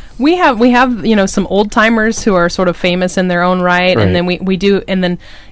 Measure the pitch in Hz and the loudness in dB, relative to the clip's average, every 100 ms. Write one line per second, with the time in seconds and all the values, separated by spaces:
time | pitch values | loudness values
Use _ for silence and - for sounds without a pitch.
0 | - - 277 359 330 220 247 240 254 233 | -16 -2 0 2 2 2 2 4 2 0
1 | 220 214 196 - 180 190 208 233 220 226 | 0 2 0 -2 0 0 0 2 2 2
2 | 220 220 226 185 170 - 185 165 180 180 | 0 -2 0 0 0 0 -2 -2 -2 -2
3 | 185 190 185 175 180 185 180 180 180 185 | -2 -2 -2 0 0 0 0 2 2 2
4 | 190 175 180 180 190 190 196 196 - 190 | 0 0 -2 -4 -4 -2 0 0 -2 -2
5 | 180 175 - - - | -2 -4 -10 -20 -14